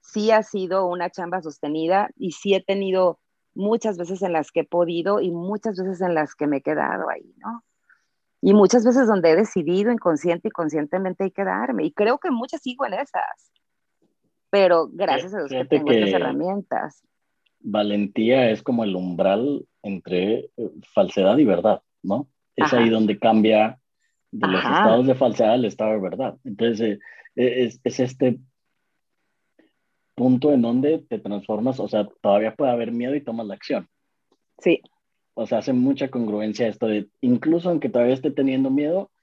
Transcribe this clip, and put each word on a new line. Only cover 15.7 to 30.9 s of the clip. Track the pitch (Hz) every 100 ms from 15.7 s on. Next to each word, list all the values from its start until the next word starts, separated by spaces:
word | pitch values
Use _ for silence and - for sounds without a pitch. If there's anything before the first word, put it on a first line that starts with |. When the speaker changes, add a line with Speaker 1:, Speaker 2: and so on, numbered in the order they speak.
| 147 147
Speaker 1:
estas | 117 104
Speaker 2:
que |
Speaker 1:
herramientas. | 92 - 143 175 202 - - - _ _ _ _ _ _ _
Speaker 2:
valentía | - 104 104 104 101 - 110 131 120
es | 110
como | - 120
el | 107 92
umbral | 90 87 95 101 135 139 - _
entre, | 104 95 - 90 98 117 - -
eh, | 110 - -
falsedad | - 196 - 95 131
y |
verdad, | 131 87 101 - _ _
¿no? | 92 104 294 _ _ -
Es | 151
Speaker 1:
Ajá. | 123
Speaker 2:
ahí | 113
donde | 113 107 101
cambia | 113 110 107 107 110 - _ _ _ _ _
de | - 92
los | 92
Speaker 1:
Ajá. | 120 151
Speaker 2:
estados | 208 117 131
de |
falsedad | 127 123 107 107
al | 123
estado | 113 - 110
de | 107
verdad. | 92 95 127 -
Entonces, | 131 101 117 110
eh, | 113 104 - - - -
eh, | 123 123 117
es, | -
es | 120 -
este | 127 - 127 - _ _ _ _ _ _ _ _ _ _ _ _ _ _ _ _ _
punto | - 127 127 147
en | 139
donde | 117 123 143